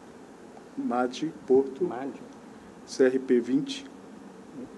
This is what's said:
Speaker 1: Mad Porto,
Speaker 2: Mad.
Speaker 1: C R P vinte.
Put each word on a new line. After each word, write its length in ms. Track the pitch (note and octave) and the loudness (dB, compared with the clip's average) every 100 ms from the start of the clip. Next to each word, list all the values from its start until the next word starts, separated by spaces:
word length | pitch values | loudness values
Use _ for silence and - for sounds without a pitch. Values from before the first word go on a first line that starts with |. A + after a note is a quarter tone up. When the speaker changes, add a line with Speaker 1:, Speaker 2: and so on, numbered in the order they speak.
| - - - - - - - - | -20 -20 -20 -20 -20 -20 -14 -8
Speaker 1:
Mad 400 | C3+ A#2+ B2+ - D#3 - - | -4 0 -2 -2 -8 -8 4
Porto, 380 | C3 C3+ - | 4 4 -2
Speaker 2:
Mad. 260 | A2+ A#2 C3+ A2 - - - - - - | -4 -4 -8 -12 -16 -20 -20 -20 -20 -20
Speaker 1:
C 200 | - - | -16 4
R 160 | B2+ C3 | 4 4
P 180 | B2+ B2 | 2 2
vinte. 480 | A#2 C3+ C#3 - - - - - - - - C3 - | 4 0 -2 -8 -12 -18 -18 -18 -18 -20 -18 -14 -14